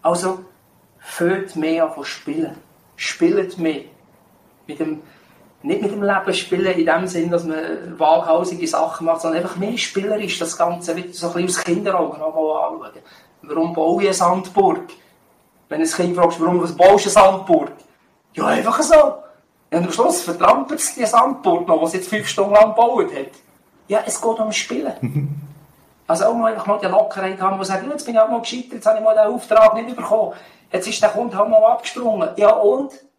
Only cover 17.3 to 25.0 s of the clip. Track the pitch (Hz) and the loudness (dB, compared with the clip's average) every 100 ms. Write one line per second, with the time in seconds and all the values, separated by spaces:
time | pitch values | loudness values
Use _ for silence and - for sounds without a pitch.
17.3 | 190 - 160 139 - _ _ _ _ _ | 4 2 2 2 -12 _ _ _ _ _
18.3 | - - - 220 233 311 311 294 - - | -6 -2 0 0 0 6 6 6 0 -14
19.3 | _ _ _ _ 165 175 190 277 330 - | _ _ _ _ -2 -2 2 2 2 -4
20.3 | 170 185 269 269 311 - - 220 233 269 | 0 4 4 2 -4 -6 -2 2 4 2
21.3 | 277 190 170 175 160 160 185 - 214 - | 0 0 0 2 2 2 -2 -4 -6 -4
22.3 | - 202 208 214 220 233 240 185 139 135 | -2 4 6 6 6 2 2 -2 -4 -12
23.3 | - _ _ _ _ _ 208 - - 226 | -14 _ _ _ _ _ -2 -2 -4 -4
24.3 | 220 220 - - 240 294 - | -2 -2 -4 -6 -6 -6 -6